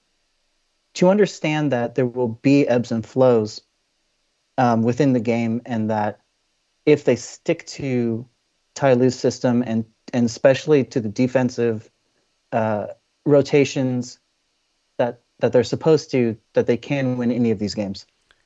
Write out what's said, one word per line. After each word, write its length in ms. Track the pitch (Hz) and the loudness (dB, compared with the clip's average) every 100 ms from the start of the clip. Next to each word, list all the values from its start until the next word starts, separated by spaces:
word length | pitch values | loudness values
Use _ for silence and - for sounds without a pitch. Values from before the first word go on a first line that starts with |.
| _ _ _ _ _ _ _ _ _ | _ _ _ _ _ _ _ _ _
to 160 | - 180 | 0 2
understand 640 | 202 196 - 160 151 147 | 4 0 -2 -4 -2 0
that 240 | 123 - - | -2 -2 -2
there 100 | 123 | -2
will 340 | 123 123 113 | -2 -4 -2
be 260 | 139 143 143 | 2 4 4
ebbs 240 | 120 117 | 0 -2
and 140 | 117 107 | -6 -4
flows, 560 | 131 127 117 107 - _ _ _ _ _ _ _ _ _ - | 2 4 4 0 -8 _ _ _ _ _ _ _ _ _ -2
um, 260 | 123 113 | 0 2
within 300 | 113 120 143 | 0 0 0
the 60 | 127 | 0
game, 420 | 110 117 117 117 - | 0 -2 -2 -6 -6
and 240 | 117 110 | -6 -4
that 300 | 107 104 - _ _ _ _ _ _ - | -4 -4 -8 _ _ _ _ _ _ 2
if 200 | 143 - | 2 2
they 100 | 120 | -2
stick 500 | - - - 165 - | -4 -8 -4 -4 -6
to 600 | - 139 123 117 113 127 _ _ _ _ - | -10 -4 -2 -2 -4 -10 _ _ _ _ -2
Ty 180 | 139 | 2
Lue's 240 | 123 127 127 | 4 2 2
system 460 | 127 - 127 120 120 | -2 -2 0 0 -2
and, 200 | 113 113 _ - | -4 -6 _ -6
and 120 | 123 117 | -2 -2
especially 580 | - 139 131 - 151 120 | 2 2 2 2 2 2
to 140 | 139 | -4
the 100 | 110 | -4
defensive, 800 | 104 127 131 127 - 117 110 - _ _ _ _ _ _ | -2 0 0 -2 -2 -2 -4 -8 _ _ _ _ _ _
uh, 360 | 120 110 104 98 - _ _ - | -2 -2 -2 -6 -12 _ _ 2
rotations 960 | 143 135 147 135 147 127 123 123 - _ _ _ _ _ _ _ - | 2 4 2 0 -2 -4 -4 -6 -12 _ _ _ _ _ _ _ -6
that, 240 | 120 120 _ _ | -4 -6 _ _
that 140 | 123 | 0
they're 100 | 127 | 2
supposed 480 | 117 127 165 156 - | 0 -2 2 2 2
to, 260 | 131 117 104 _ | -2 0 -2 _
that 140 | - 113 | -2 0
they 100 | 120 | -2
can 400 | - 143 131 127 | -4 -4 -4 -2
win 140 | 120 | -2
any 200 | 120 117 | 0 0
of 80 | 110 | -2
these 140 | 104 | -4
games. 320 | - 101 98 - _ _ _ | -6 -8 -10 -16 _ _ _